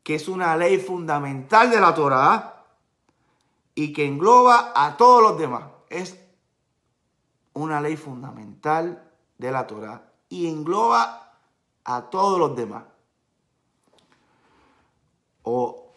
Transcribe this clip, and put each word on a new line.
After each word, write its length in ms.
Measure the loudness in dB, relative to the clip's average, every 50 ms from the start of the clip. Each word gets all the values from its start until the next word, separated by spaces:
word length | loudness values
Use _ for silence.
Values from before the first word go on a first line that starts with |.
que 120 | -8 -6 -6
es 140 | -6 -6 -8
una 280 | -6 -4 -2 -2 0
ley 220 | 0 2 2 0 0
fundamental 880 | -2 -6 -8 -8 -6 -4 -4 -4 -4 -6 -8 -10 -4 2 4 4 6 6
de 80 | 4 4
la 160 | 4 4 4
Torá 680 | 2 0 2 2 4 4 4 2 2 -2 -10 -20 -20 _ _ _ _ _ _ _ _ _ _ _ _ _ _ _ _ _ _ _ _ _ _ -8
y 180 | -8 -6 -6
que 140 | -4 -4 -4
engloba 680 | -4 -2 0 4 6 6 6 8 6 4 4 2 0 -2
a 220 | 0 0 0 2
todos 260 | 4 6 8 8 8
los 160 | 6 4 4 0
demás. 260 | -6 -6 -6 -8 -10 -14 -20 _ _ -12
Es 280 | -12 -10 -10 -12 -14 -20 _ _ _ _ _ _ _ _ _ _ _ _ _ _ _ _ _ _ _ _ _ _ _ _ _ _
una 300 | -12 -10 -8 -6 -4 -4
ley 160 | -4 -6 -6 -8
fundamental 1120 | -12 -16 -16 -16 -16 -18 -18 -20 -20 -20 -18 _ -4 -2 -2 -2 -2 -6 -10 -14 -20 _ _ _ _ _ _
de 160 | -12 -8 -6
la 140 | -6 -6 -6
Torá 440 | -8 -12 -16 -14 -16 -16 -18 _ _ _ _ _ -16
y 180 | -10 -8 -6 -6
engloba 920 | -6 -6 -6 -4 -2 -2 0 0 0 0 0 -2 -6 -16 -20 _ _ _ _ _ _ _ _ _ _ _ -12
a 240 | -10 -10 -10 -10 -8
todos 300 | -4 -2 0 0 0 0
los 180 | -2 -2 -2
demás. 280 | -8 -10 -10 -12 -18 -20 _ _ _ _ _ _ _ _ _ _ _ _ _ _ _ _ _ _ _ _ _ _ _ _ _ _ _ _ _ _ _ _ _ _ _ _ _ _ _ _ _ _ _ _ _ _ _ _ _ _ _
O 500 | -8 -4 -4 -2 -4 -4 -8 -14 -20 _ _